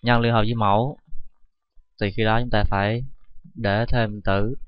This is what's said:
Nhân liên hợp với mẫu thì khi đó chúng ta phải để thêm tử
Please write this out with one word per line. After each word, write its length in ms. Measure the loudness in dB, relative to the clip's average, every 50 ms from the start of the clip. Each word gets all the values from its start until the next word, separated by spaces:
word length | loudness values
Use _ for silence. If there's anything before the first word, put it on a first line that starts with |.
| 2
Nhân 180 | 2 2 2
liên 120 | 4 2 2
hợp 100 | 2 2
với 120 | 2 0
mẫu 440 | 0 2 2 2 2 0 -2 -4 -10 _ _ -6 -6 -6 -6 _ _ -20 _ _ _ _ _ _ -20 -20 _ _ _
thì 100 | -4 -4 -2
khi 80 | 0 0
đó 160 | 2 2 2
chúng 100 | 0 2
ta 140 | 0 2 2
phải 400 | 2 2 2 0 0 -2 -4 -6 -8 -12 -16 -18 -18 -18 -18 -18 -18 -14
để 300 | -4 -2 0 0 0 2 2
thêm 340 | 2 2 2 0 -2 -6 -2
tử 320 | 0 2 2 2 0 -2 -4 -8